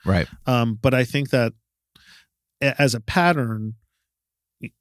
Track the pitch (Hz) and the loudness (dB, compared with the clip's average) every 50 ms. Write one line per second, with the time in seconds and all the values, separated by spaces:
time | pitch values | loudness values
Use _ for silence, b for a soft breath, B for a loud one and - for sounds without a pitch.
0 | - 90 98 87 - - - - - - 127 120 117 117 110 113 - 135 127 127 | -2 0 0 0 0 -2 -6 -8 -4 -2 0 0 0 -2 -2 -2 0 0 2 2
1 | 127 120 - 143 143 - - 127 117 110 - _ _ _ _ _ _ _ b b | 0 0 -2 -4 -2 0 0 0 0 -2 -4 _ _ _ _ _ _ _ b b
2 | b b b b b b _ _ _ _ _ - 139 139 127 - 147 135 110 117 | b b b b b b _ _ _ _ _ -4 -4 -2 0 2 2 2 0 -2
3 | - - - 185 175 175 170 147 127 113 113 107 107 110 113 - _ _ _ _ | -6 -2 0 2 2 4 2 2 0 -2 -4 -6 -6 -8 -10 -12 _ _ _ _
4 | _ _ _ _ _ _ _ _ _ _ _ _ - - - _ | _ _ _ _ _ _ _ _ _ _ _ _ -18 -18 -18 _